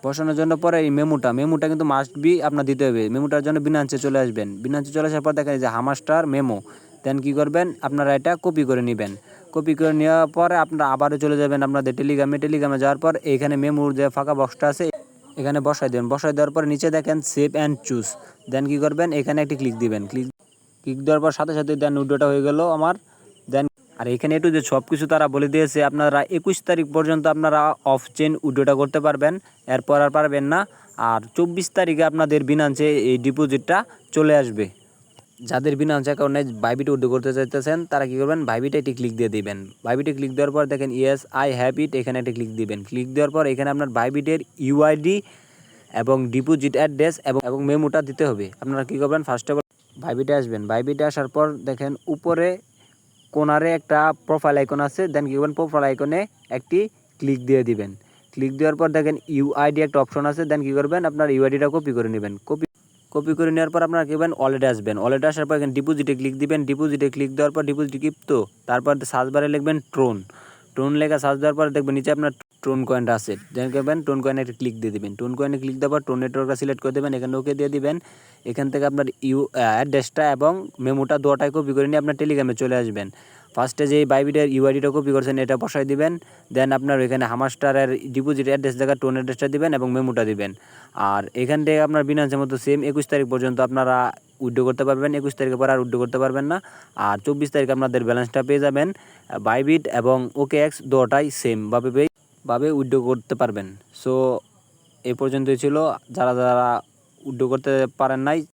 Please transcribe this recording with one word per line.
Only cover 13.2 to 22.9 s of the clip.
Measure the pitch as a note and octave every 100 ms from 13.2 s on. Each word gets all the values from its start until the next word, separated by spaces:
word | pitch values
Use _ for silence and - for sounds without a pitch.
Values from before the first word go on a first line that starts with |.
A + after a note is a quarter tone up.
এখানে | D#3 C3+ C#3+ C#3+
মেমোর | C#3+ D3 C#3+ C3+
যে | C#3
ফাঁকা | C3+ C#3
বক্সটা | C#3+ C3 - D3
আছে, | C#3+ E3+ - - _ - -
এখানে | C#3 D3
বসাই | C#3 D3 C3+
দেবেন। | B2 A#2+
বসাই | C#3 D#3+
দেওয়ার | C#3+ D3
পর | D3+ D3+
নিচে | D3 E3
দেখেন | D#3 D#3 D#3
save | C#3+ - D3
and | D3 D3+ D3 -
choose, | B2 G#2+ - - - -
then | C3 C#3
কী | D3
করবেন, | D3 D3 E3+
এখানে | D3 C3 D3+
একটি | D3+ C#3+
ক্লিক | C3 A2+
দিবেন। | A#2 G#2+ G2+
ক্লিক, | C3 B2+ - _ _ _ _
ক্লিক | - C3 C#3
দেওয়ার | D3+
পর | D#3
সাথে | - D#3
সাথে | D#3 D3 D3+
then | D3 C#3+
উইথড্রটা | C3+ C#3+ C#3+
হয়ে | C#3+
গেল | C#3 D3
আমার। | E3+ D#3 D#3